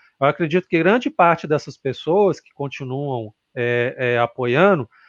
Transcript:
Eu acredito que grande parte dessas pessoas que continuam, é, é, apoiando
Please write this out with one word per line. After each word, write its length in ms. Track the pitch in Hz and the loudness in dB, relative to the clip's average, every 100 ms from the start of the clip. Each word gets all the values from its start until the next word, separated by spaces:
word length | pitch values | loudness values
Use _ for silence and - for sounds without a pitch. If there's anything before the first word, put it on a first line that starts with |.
| _ _ | _ _
Eu 60 | 139 | 0
acredito 400 | 147 165 175 - | 0 0 -2 0
que 100 | 170 | 0
grande 320 | 160 240 262 | 2 2 0
parte 380 | - 170 165 156 | 2 2 2 0
dessas 300 | 147 - - | -4 -4 -8
pessoas 640 | 139 123 - 185 202 151 | -8 -6 -2 2 2 0
que 140 | _ | _
continuam, 800 | - 143 - 135 131 143 127 107 - _ - | -12 -10 -10 -8 -8 -6 -6 -8 -16 _ -6
é, 400 | 120 120 120 139 | -2 0 -2 -2
é, 200 | 123 120 | -2 0
apoiando 680 | 117 - 123 123 196 180 117 _ | 0 -2 0 4 4 2 -2 _